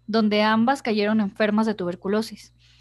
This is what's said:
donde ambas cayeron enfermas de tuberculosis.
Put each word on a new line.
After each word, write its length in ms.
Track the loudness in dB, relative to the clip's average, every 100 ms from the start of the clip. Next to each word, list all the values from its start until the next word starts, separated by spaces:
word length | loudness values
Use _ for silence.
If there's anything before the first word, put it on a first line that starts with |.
| -4
donde 340 | 0 2 2
ambas 400 | 2 2 2 0
cayeron 400 | -2 -2 0 0
enfermas 440 | -2 -2 0 2 0
de 100 | -2
tuberculosis. 760 | -6 -6 -4 -4 -4 -12 -20 _ _ _